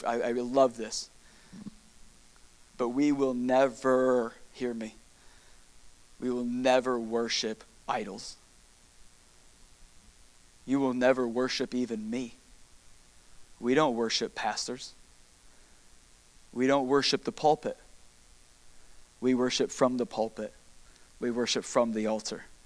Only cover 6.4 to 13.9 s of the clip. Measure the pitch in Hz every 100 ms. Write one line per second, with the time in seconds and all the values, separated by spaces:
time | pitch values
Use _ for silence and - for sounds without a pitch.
6.4 | 120 123 127 127 127 120 113 117 117 -
7.4 | 110 107 - - - 127 98 101 - -
8.4 | - - - - - - - - - -
9.4 | - - - - - - - - - -
10.4 | - - - 139 135 123 127 131 123 117
11.4 | 127 - 127 123 120 113 107 120 120 -
12.4 | - - - - - - - - - -
13.4 | - - 120 135 156